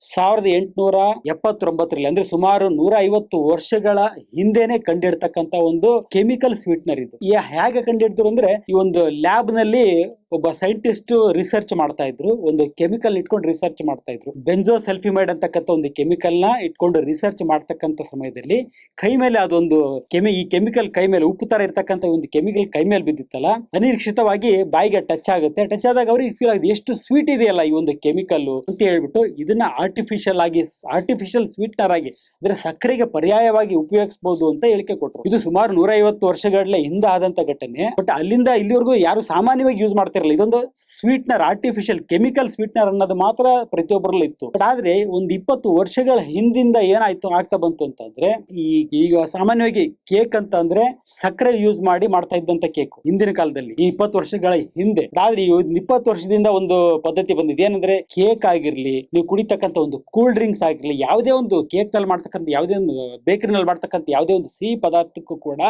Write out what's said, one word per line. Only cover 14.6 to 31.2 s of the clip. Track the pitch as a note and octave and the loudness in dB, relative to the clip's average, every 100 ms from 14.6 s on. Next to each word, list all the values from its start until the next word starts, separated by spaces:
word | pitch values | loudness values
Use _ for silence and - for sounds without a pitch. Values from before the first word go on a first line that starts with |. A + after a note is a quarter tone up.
| F#3+ A#3 A3 F#3 G3+ F#3+ F#3 | 2 2 0 -4 -2 0 0
ಅಂತಕ್ಕಂಥ | E3 F3 E3+ E3 | -2 -4 -2 0
ಒಂದು | D#3+ C#3+ | -2 -2
ಕೆಮಿಕಲ್ | C#3+ D3+ F3 F3 E3+ | -4 -2 0 0 0
ನ | G3 B3 | 0 0
ಇಟ್ಕೊಂಡು | E3+ - F3 D#3+ | -4 -2 0 0
ರಿಸರ್ಚ್ | D3 D#3 G#3 G3 | 0 -2 -4 -4
ಮಾಡ್ತಕ್ಕಂಥ | E3+ D#3 - E3 D#3 D#3 | -2 -2 -4 -8 -6 -6
ಸಮಯದಲ್ಲಿ | D3+ C3+ C3 B2 B2+ A#3 B3 _ _ | -10 -10 -12 -12 -4 -2 -4 _ _
ಕೈ | - G3 B3+ | -6 -2 0
ಮೇಲೆ | B3+ A3 | 2 2
ಅದೊಂದು | F#3 E3+ E3+ D#3 C#3 C3+ - | 2 0 2 2 2 -4 -4
ಕೆಮಿ-, | F3 G#3 | 0 0
ಈ | F#3 | 0
ಕೆಮಿಕಲ್ | F3+ F3+ G#3+ A#3+ G#3+ | -2 0 0 0 -2
ಕೈ | F#3 F#3+ | 0 2
ಮೇಲೆ, | F#3 | 2
ಉಪ್ಪು | D#3+ F#3+ - | 2 0 -2
ತರ | G#3+ | 0
ಇರ್ತಕ್ಕಂಥ | F#3+ F#3+ F#3+ F#3 | 0 -2 -4 -4
ಒಂದು | F3+ E3 C#3+ | -2 -2 -2
ಕೆಮಿಕಲ್ | D3+ G3 G3+ G3+ | -2 -2 -2 -2
ಕೈ | D3+ | -2
ಮೇಲೆ | F#3 G3+ | 0 0
ಬಿದ್ದಿತ್ತಲ್ಲ, | D#3 D3+ C3 C3 D#3+ A3+ A#3 | -2 -6 -8 -4 -2 -2 -4
ಅನಿರೀಕ್ಷಿತವಾಗಿ | F3 B3+ A#3 A3 G#3 G#3+ G3+ A#3 F#3+ | -2 0 0 -2 0 0 0 2 0
ಬಾಯಿಗೆ | F#3 D#3+ G#3 G3 | 2 0 2 0
ಟಚ್ | - D#3+ - | -2 -4 -2
ಆಗುತ್ತೆ. | F#3 D3+ G#3 G3+ | 0 0 -2 -2
ಟಚ್ | G#3 B3 | 0 0
ಆದಾಗ | B3 A#3 | 2 2
ಅವ್ರಿಗೆ | A#3+ B3+ | 0 0
ಫೀಲ್ | A3+ A#3 | 0 0
ಆಗಿದೆ, | G3+ F3 | 2 0
"ಎಷ್ಟು | G#3 - | -2 -4
ಸ್ವೀಟ್ | G#3+ - C#4 D4+ | -8 0 0 2
ಇದೆಯಲ್ಲ | B3+ A3 F3+ | 2 2 2
ಈ | D#3 | 0
ಒಂದು | D#3 D3+ C#3+ | 0 -2 -2
ಕೆಮಿಕಲ್" | D3 E3+ F#3+ D#3+ C#3 C3 D#3+ | -2 -2 -2 -2 -2 -6 -8
ಅಂತ | F#3 | -2
ಹೇಳ್ಬಿಟ್ಟು | G3 E3+ C#3+ A3 A3+ | 0 2 0 0 -2
ಇದನ್ನ | D3 D#3 G#3+ G3 C3+ | -2 -4 -2 -2 -2
ಆರ್ಟಿಫಿಷಿಯಲ್ | F#3 F#3+ - G#3+ G3 F3+ | -4 -6 -6 -4 -2 0
ಆಗಿ, | E3+ E3 D#3+ - - | 2 0 -2 -8 -6
ಆರ್ಟಿಫಿಷಿಯಲ್ | E3 F#3 G#3 | -4 -2 -4